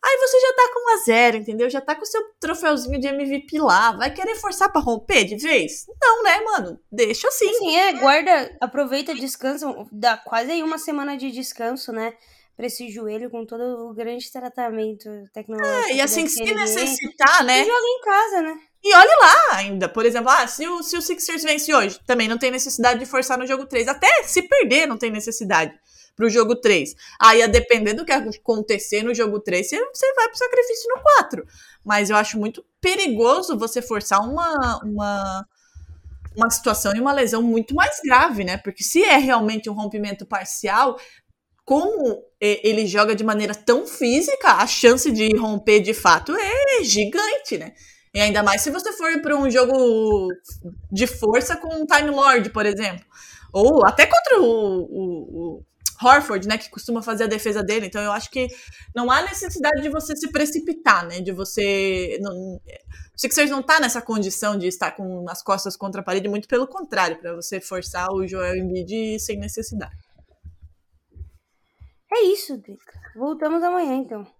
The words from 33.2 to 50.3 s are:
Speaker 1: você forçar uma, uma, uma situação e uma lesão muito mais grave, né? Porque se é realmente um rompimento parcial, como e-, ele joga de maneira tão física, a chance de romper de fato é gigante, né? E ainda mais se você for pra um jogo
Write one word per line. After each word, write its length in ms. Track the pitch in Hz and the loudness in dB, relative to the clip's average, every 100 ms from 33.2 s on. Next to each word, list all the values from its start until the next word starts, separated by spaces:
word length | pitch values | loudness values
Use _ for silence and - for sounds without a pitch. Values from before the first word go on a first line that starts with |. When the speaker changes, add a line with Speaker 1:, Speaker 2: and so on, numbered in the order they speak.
| 233 311 359 247 | 2 2 0 -4
Speaker 1:
você 240 | 226 247 | -4 -6
forçar 400 | 240 214 - 202 | -4 -6 0 0
uma, 580 | 226 302 339 302 254 220 | 0 -4 -2 -2 -2 -4
uma, 640 | 214 208 202 202 196 190 202 _ _ - - - - - - 208 | -6 -6 -4 -4 -6 -8 -12 _ _ -20 -20 -20 -20 -18 -16 -2
uma 140 | 226 | 0
situação 420 | - 247 214 202 208 | 0 -2 -2 -2 0
e 40 | |
uma 140 | 262 | 0
lesão 280 | 285 233 226 | 0 0 0
muito 320 | 233 226 220 | 0 0 0
mais 260 | 285 415 587 | 0 0 0
grave, 400 | 294 254 330 226 | 2 4 4 0
né? 140 | 180 190 | -4 -6
Porque 260 | - 190 | -8 -8
se 180 | - 330 | -2 2
é 160 | 415 294 | 6 6
realmente 540 | 262 240 214 220 214 | 4 2 0 -4 -8
um 20 | |
rompimento 500 | 208 208 214 208 196 | -8 -8 -6 -8 -10
parcial, 760 | 190 202 190 - 202 208 262 247 - - _ _ _ _ - | -8 -8 -6 -6 -2 2 2 0 -14 -20 _ _ _ _ 0
como 560 | 277 359 427 262 196 - _ | 2 2 0 -2 -2 -10 _
e-, 220 | 208 202 | 0 2
ele 220 | 208 214 214 | 2 0 0
joga 300 | 202 214 208 | 2 2 2
de 80 | |
maneira 320 | 220 208 214 208 | 0 0 -2 -2
tão 320 | - 247 392 | 2 2 2
física, 720 | - 240 262 359 539 359 185 | -2 0 2 0 2 4 4
a 100 | 214 | 2
chance 420 | - 240 254 311 | 4 6 6 2
de 260 | 220 220 220 | 0 2 2
romper 440 | 220 208 214 208 | 0 -2 4 4
de 160 | 196 220 | 4 2
fato 400 | 190 165 - 359 | 4 4 2 -4
é 480 | 392 480 554 508 | -2 0 0 0
gigante, 760 | 277 208 208 339 415 539 - 180 | 0 0 0 -2 -2 -4 -6 -10
né? 160 | 156 _ - _ _ | -10 _ -20 _ _
E 60 | 202 | -2
ainda 240 | 208 208 | 0 2
mais 180 | 208 202 | 2 2
se 80 | 302 | -2
você 240 | 320 392 | -4 -6
for 260 | 415 330 320 | -4 -2 -2
pra 120 | 311 294 | 0 0
um 140 | 269 | 2
jogo 800 | 240 247 262 247 220 214 208 185 | 2 2 4 4 2 2 0 -2